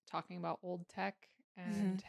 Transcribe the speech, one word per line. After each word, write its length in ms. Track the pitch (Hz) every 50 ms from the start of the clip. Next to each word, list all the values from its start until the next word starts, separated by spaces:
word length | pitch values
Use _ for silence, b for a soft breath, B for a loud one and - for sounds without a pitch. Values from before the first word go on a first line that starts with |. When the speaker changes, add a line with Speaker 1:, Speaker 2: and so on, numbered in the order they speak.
| _ -
Speaker 1:
talking 260 | - 165 - - 180
about 220 | 180 170 165 165 -
old 260 | - 180 180 175 175 -
tech 400 | - 190 190 202 - _ - - _ _ _ _ _
and 420 | 190 180 220 202 202 202 185 190 190
Speaker 2:
Mm-hmm. 60 | -